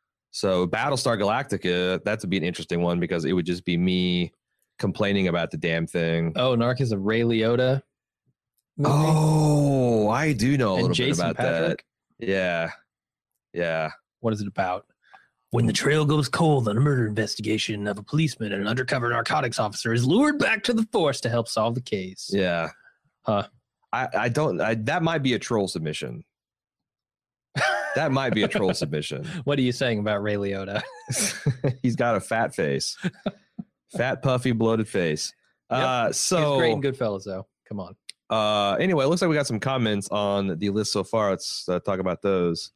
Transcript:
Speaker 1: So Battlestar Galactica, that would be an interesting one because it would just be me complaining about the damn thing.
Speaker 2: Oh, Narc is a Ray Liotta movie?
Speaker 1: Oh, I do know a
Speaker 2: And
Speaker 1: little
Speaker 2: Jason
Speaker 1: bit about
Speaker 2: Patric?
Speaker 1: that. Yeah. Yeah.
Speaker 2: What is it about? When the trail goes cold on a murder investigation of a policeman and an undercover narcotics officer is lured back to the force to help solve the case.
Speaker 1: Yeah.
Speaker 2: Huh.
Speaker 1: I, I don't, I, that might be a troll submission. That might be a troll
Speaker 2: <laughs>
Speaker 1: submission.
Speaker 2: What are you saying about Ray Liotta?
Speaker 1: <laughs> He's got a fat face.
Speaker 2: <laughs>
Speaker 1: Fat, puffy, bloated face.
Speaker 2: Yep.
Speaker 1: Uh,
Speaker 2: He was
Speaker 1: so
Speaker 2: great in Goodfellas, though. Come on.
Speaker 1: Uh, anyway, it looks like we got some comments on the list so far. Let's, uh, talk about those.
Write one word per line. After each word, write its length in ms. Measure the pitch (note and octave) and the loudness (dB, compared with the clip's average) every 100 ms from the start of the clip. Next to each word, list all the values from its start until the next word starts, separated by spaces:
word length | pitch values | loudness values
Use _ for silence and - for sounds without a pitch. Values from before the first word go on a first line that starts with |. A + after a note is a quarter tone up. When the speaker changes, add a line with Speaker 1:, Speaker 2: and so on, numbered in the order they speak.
| _ _ _ | _ _ _
Speaker 1:
So 340 | - G2+ F#2 F2+ | -4 0 2 0
Battlestar 500 | G#2 C#3 C3+ B2+ A2 | 0 -2 0 0 0
Galactica, 840 | G2+ A#2+ C#3 G2+ F2+ F2 F2+ F#2 | 2 0 -2 -2 0 0 0 0
that 180 | G2+ G#2+ | -2 -4
would 80 | F#2 | -2
be 60 | F#2+ | -2
an 60 | |
interesting 380 | E2 F2 D#2+ F2 | -2 -4 -4 -2
one 160 | F2 F2 | 0 0
because 260 | E2+ E2+ | 0 -2
it 80 | D2 | 0
would 120 | D2+ E2 | 0 0
just 180 | F2 | -4
be 120 | F2+ F2 | -2 0
me 560 | F2+ F2+ F2+ F2+ F2 _ _ _ _ - | 2 2 2 0 -2 _ _ _ _ -6
complaining 460 | G2 - G2+ G2+ F#2 | -4 0 0 2 2
about 220 | E2+ E2 | 0 -2
the 60 | D#2 | -2
damn 300 | E2+ E2 E2+ | -2 -2 -2
thing. 460 | F2 E2 E2 E2 D#2+ | 0 0 0 -2 0
Speaker 2:
Oh, 180 | B2+ A#2+ | 0 2
Narc 240 | A#2+ B2+ | 2 0
is 100 | B2 | 0
a 60 | G#2 | -2
Ray 220 | G2 A2+ | 0 2
Liotta 580 | A#2 A2+ A2 A#2+ B2+ C3+ - _ _ _ _ _ _ _ _ - | 2 2 2 4 2 0 -4 _ _ _ _ _ _ _ _ -2
movie? 180 | C#3+ | 2
Speaker 1:
Oh, 1120 | D3 D#3 D#3 D#3 D#3 D3+ D3 C#3+ C3+ B2 A2+ G#2 | 4 4 4 4 4 4 4 4 4 4 4 4
I 220 | A#2+ D#3 | 2 2
do 240 | B2 A#2+ C#3+ | 2 2 4
know 140 | A2 | 2
a 20 | |
Speaker 2:
And 80 | F#2 | 2
Speaker 1:
little 120 | - | 2
Speaker 2:
Jason 340 | F2 B2+ D#3+ E2+ | 2 2 0 0
Speaker 1:
bit 20 | |
about 60 | - | 0
Speaker 2:
Patric? 480 | F2+ E2 E2 - - _ _ - | 0 0 0 -2 -8 _ _ -8
Speaker 1:
that. 100 | F#2+ | -2
Yeah. 420 | F#2+ F#2 E2+ E2 - _ _ _ _ _ _ _ | 0 0 0 -4 -8 _ _ _ _ _ _ _
Yeah. 360 | - E2+ D#2+ D#2 - _ _ | -4 -2 0 -4 -6 _ _
Speaker 2:
What 140 | A#2 | -4
is 60 | G#2 | -2
it 60 | G2+ | -4
about? 380 | - F#2 F#2 - _ _ - _ _ _ | -4 -2 -4 -8 _ _ -20 _ _ _
When 160 | A#2 A#2 | 2 2
the 60 | |
trail 320 | - - D#3 | 2 2 2
goes 240 | D3 D3+ C#3 | 4 2 0
cold 380 | - E3 C#3+ A2 | 2 4 4 2
on 80 | G#2 | 2
a 40 | |
murder 260 | D3 C3 A2 | 2 2 0
investigation 800 | G#2+ G#2+ - G#2+ A2 - G#2 G#2 | 0 -2 -4 -2 -2 -2 -4 -4
of 120 | G2+ | -6
a 40 | |
policeman 500 | G#2 D3+ D#3 - G#2+ | -2 0 0 -2 -6
and 100 | G2 | -4
an 60 | G2+ | -2
undercover 400 | B2 B2+ C3+ A#2+ | -2 -2 -2 0
narcotics 480 | A#2 - D3+ B2+ - | 0 0 0 -2 -2
officer 340 | G#2+ G#2+ A2+ | -4 -2 -2
is 120 | A#2 B2 | 2 4
lured 320 | G3+ D4+ D4 | 4 4 2
back 240 | G3 A3 | 0 0
to 80 | A#3 | 0
the 140 | A3+ A3 | 0 2
force 280 | A3 D3+ B2+ | 2 2 0
to 60 | A#2+ | 0
help 180 | A#2 A2+ | -2 -2
solve 260 | - A2 | 0 0
the 60 | B2 | -2
case. 460 | B2+ G2+ F#2 F#2 - | -4 -6 -6 -12 -4
Speaker 1:
Yeah. 380 | G2 F2+ E2+ E2 - _ _ _ _ | 0 2 0 -2 -8 _ _ _ _
Speaker 2:
Huh. 240 | - G#2 F#2+ _ _ _ _ | -2 -2 -2 _ _ _ _
Speaker 1:
I, 160 | A#2+ B2+ G2+ | -4 -2 -2
I 120 | A#2+ | -2
don't, 300 | B2+ D3+ F2 | 0 0 0
I, 140 | G#2 | -2
that 280 | A2+ A2 F3 | -2 -2 0
might 200 | D#3+ E3 | 0 0
be 120 | C3 | 0
a 40 | A#2 | 0
troll 300 | - A#2 F#2+ | 0 0 0
submission. 560 | F2+ D#2+ D#2 B1+ A#1 - _ _ _ _ _ _ _ _ _ _ _ _ - - - - | -2 -6 -6 -8 -12 -16 _ _ _ _ _ _ _ _ _ _ _ _ -2 0 -2 -4
That 160 | B2+ D#3 | -2 0
might 220 | C3+ C3 | 0 0
be 100 | G#2+ | 0
a 60 | G#2 | 0
troll 240 | - F#2+ | 0 0
Speaker 2:
<laughs> 80 | - | -2
Speaker 1:
submission. 440 | D2+ D2+ - C#2 D2+ F3 | -4 -4 -6 -8 -10 -8
Speaker 2:
What 140 | C3+ C#3+ | -4 0
are 40 | |
you 100 | B2+ | 0
saying 260 | B2 C3 A2 | 0 -2 -2
about 240 | G#2 G2+ | -2 -2
Ray 140 | G#2 G#2 | -2 -2
Liotta? 440 | G2 G2 F#2+ G#2 - - - - - | -2 -6 -6 -6 -8 -14 -8 -4 -4
Speaker 1:
<laughs> 500 | - - - C#3 B2 | -4 -4 -2 -4 -2
He's 120 | B2 A2+ | -2 0
got 200 | A#2+ G#2+ | 0 0
a 40 | |
fat 340 | - A2+ A2+ | 0 -2 -2
face. 420 | - D#2 C#2 - - | 0 -2 -2 -4 -6
Speaker 2:
<laughs> 40 | F3+ - - - _ - - _ _ | -6 -6 -10 -10 _ -20 -20 _ _
Speaker 1:
Fat, 280 | - B2+ - | -4 -2 0
puffy, 300 | C#3 B2+ B2+ | 0 2 2
bloated 360 | A2+ A2+ A2+ G#2+ | 2 2 2 0
face. 460 | G2+ E2 D#2 - - _ _ - | 0 0 0 -4 -12 _ _ -4
Speaker 2:
Yep. 100 | B2 | -2
Speaker 1:
Uh, 200 | C3 B2 | 0 0
Speaker 2:
He 40 | A#2 | 0
was 80 | - | 0
Speaker 1:
so 400 | - F3+ D3 C#3 | 0 2 2 2
Speaker 2:
great 160 | D#3+ | 2
in 80 | D3+ | 2
Goodfellas, 440 | C#3 C3 A2+ G2 | -2 -2 -4 -4
though. 220 | G2+ F#2+ - _ - | -8 -10 -12 _ -12
Come 100 | G#2 | -10
on. 160 | F2+ F#2+ - - - | -10 -14 -20 -16 -4
Speaker 1:
Uh, 460 | A2 G#2+ G#2 G2+ F#2+ | 0 2 2 2 2
anyway, 240 | F#3 D#3+ | 2 2
it 40 | C3+ | 2
looks 120 | F3 | 2
like 80 | F3+ | 2
we 60 | D3+ | 0
got 100 | C#3 | 0
some 140 | A2 | -2
comments 480 | C3+ C3 A2+ G2+ - | -2 0 0 0 -2
on 480 | G#2 G2+ G2+ G2 E2 | -2 0 0 0 -2
the 120 | G2+ | -2
list 240 | G2+ G2+ | -2 0
so 100 | G#2 | -2
far. 240 | F2+ A2+ G#2 | 0 0 2
Let's, 400 | F#2 - - - | 0 -4 -8 -2
uh, 100 | F2+ | -2
talk 180 | - F#2+ | -2 -2
about 240 | F#2 E2+ | -2 -2
those. 480 | G2+ F#2 F2 E2 - | 0 2 2 0 -6